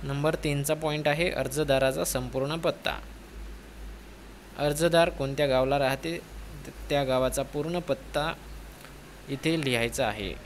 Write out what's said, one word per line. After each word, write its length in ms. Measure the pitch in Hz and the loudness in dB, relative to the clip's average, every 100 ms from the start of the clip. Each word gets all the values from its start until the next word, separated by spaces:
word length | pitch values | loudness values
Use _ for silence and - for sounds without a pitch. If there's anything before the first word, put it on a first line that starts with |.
नंबर 320 | 143 139 151 160 | -4 0 2 2
तीनचा 380 | 156 143 139 | 0 0 0
पॉइंट 340 | 156 156 151 147 | 0 0 2 2
आहे 220 | 147 175 | 4 2
अर्जदाराचा 720 | - 131 139 151 135 135 131 | 0 -2 0 4 6 4 2
संपूर्ण 540 | - 135 127 135 135 165 | 0 0 -2 -2 0 0
पत्ता. 400 | 165 135 - - - - - - - - - - - - - - - - - - | 0 0 -2 -4 -8 -14 -16 -14 -12 -14 -16 -14 -14 -14 -16 -18 -18 -18 -16 -2
अर्जदार 520 | 143 147 170 165 170 | 0 4 6 6 6
कोणत्या 380 | - 135 139 143 | 4 -2 2 4
गावाला 320 | 131 131 143 | 6 4 4
राहते 380 | 135 135 160 170 | 4 2 -2 -6
त-, 560 | - - - - - - - | -8 -14 -12 -12 -14 -12 0
त्या 140 | 143 | 2
गावाचा 400 | 135 127 131 127 | 4 4 4 2
पूर्ण 360 | 139 147 151 175 | -2 -2 -2 -2
पत्ता 520 | 170 139 - 151 156 - - - - - - - - - - | -2 -4 -2 -2 -2 -4 -12 -14 -14 -16 -16 -16 -18 -18 -8
इथे 300 | 139 160 165 | -2 0 2
लिहायचा 440 | 139 120 117 113 117 | 2 2 2 2 0
आहे. 260 | 107 95 - | 0 -6 -6